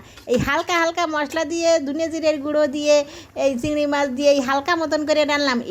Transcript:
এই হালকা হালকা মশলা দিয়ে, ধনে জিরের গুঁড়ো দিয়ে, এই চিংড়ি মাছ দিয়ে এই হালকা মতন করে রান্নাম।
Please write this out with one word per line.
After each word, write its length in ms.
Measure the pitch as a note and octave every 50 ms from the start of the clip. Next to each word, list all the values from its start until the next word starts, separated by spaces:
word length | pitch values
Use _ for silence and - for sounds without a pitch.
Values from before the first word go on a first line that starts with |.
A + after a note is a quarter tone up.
| - - - - - -
এই 60 | B3 B3 -
হালকা 280 | C4+ C#4+ E4 E4+ - F4+ E4+
হালকা 220 | E4 E4 E4+ F4 E4+ D#4+ D#4
মশলা 300 | D4+ D4 C#4+ D#4+ D#4+ D#4+ D4 E4+
দিয়ে, 160 | E4+ E4 E4 E4 E4 C#4
ধনে 200 | C#4 C#4+ D#4+ E4 D#4+ D#4+
জিরের 240 | E4 D#4+ D#4 D#4 C#4+ C4+
গুঁড়ো 180 | D4+ D4+ D4+ D4+ C#4 C4+
দিয়ে, 200 | D4 D4 D4 D4 D4 C#4+ D4 - - - - - - C4+
এই 60 | C#4 C4+ A#3+
চিংড়ি 240 | C#4 D4+ D4+ D4 D4 C#4+ C#4+
মাছ 140 | C#4+ C#4+ C#4 B3
দিয়ে 120 | C#4 C#4+ C#4+ C#4+
এই 60 | C#4 B3+
হালকা 260 | C#4 C4+ C#4 C#4 F4+ F4 E4
মতন 200 | D#4+ D4 D#4+ D4+ D4+
করে 140 | D4 D4+ D4+ D4 C#4
রান্নাম। 280 | D4 C#4+ C#4+ C4+ B3 A#3+ A#3+ -